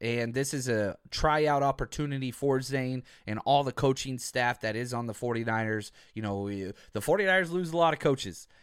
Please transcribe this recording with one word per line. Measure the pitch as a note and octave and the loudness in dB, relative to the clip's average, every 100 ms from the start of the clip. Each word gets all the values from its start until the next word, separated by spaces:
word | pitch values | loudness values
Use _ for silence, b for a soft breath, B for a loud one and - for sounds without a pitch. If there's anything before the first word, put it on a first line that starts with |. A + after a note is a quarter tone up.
And | A#2 A#2+ A#2 | -4 -2 -2
this | B2+ C#3 | -2 -2
is | C#3+ B2+ | -2 0
a | A2 G2+ - - | 0 0 -4 -10
tryout | - D#3 D3+ D3+ C#3+ | 0 2 4 4 4
opportunity | C#3 C3+ B2+ - D3 C3+ C3 | 2 0 -4 -4 -4 -4 -6
for | - C#3+ C3 | -2 0 0
Zane | B2+ C3+ B2+ B2+ B B - | 0 -2 -2 -6 B B -8
and | G#2+ | -4
all | - C#3+ | 4 4
the | C3+ | 4
coaching | - C3+ C3+ C#3 B2+ | 2 2 2 -2 -8
staff | - B2+ A#2+ A#2+ | -4 0 0 0
that | A2 A2 | -4 -4
is | B2 | -4
on | A#2+ A#2 | -4 -6
the | |
forty-niners. | G#2 B2 A#2 A2+ A2+ A2 A2 G2+ b b | -4 -2 -2 0 0 0 -2 -6 b b
You | G#2+ | -6
know, | G#2+ G2+ | -4 -2
we, | G2+ G2 F#2+ - B | -2 -4 -6 -10 B
the | G#2+ | -4
forty-niners | C#3+ F#3+ F#3+ F#3 E3+ | 2 2 4 2 2
lose | F3+ E3+ | -2 -2
a | E3+ | 4
lot | E3 | 4
of | D#3 | 4
coaches. | D3+ C#3 G2 E2 - b | 2 2 -2 -12 -18 b